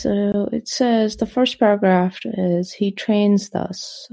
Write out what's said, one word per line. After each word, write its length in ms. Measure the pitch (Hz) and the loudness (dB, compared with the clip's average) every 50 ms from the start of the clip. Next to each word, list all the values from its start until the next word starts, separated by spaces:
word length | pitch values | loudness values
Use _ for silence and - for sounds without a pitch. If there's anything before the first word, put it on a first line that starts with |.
So 480 | - 214 202 202 202 202 202 202 202 - | -2 -2 0 0 0 0 0 -2 -2 -2
it 160 | 220 226 - | -4 -6 -6
says, 480 | - - - 254 240 233 220 220 214 214 | -6 -2 0 0 2 2 2 2 0 0
the 120 | - 220 | -4 -6
first 320 | - - 247 254 254 - - | -4 0 0 0 0 2 2
paragraph 640 | 240 208 202 202 214 185 185 180 180 185 - - - | 4 4 4 4 4 4 4 4 2 0 -2 -6 -10
is, 480 | 226 214 190 185 180 175 175 180 - | -6 -4 -2 0 0 0 0 -2 -4
"He 180 | - - 208 196 | -4 -4 -2 -2
trains 600 | 196 - - - 214 208 208 202 202 196 202 - | -2 -4 -2 0 2 2 4 4 4 2 0 -2
thus. 580 | - - - - 185 - - - - - - - | -4 -4 -4 -4 -8 -10 -12 -14 -14 -16 -16 -16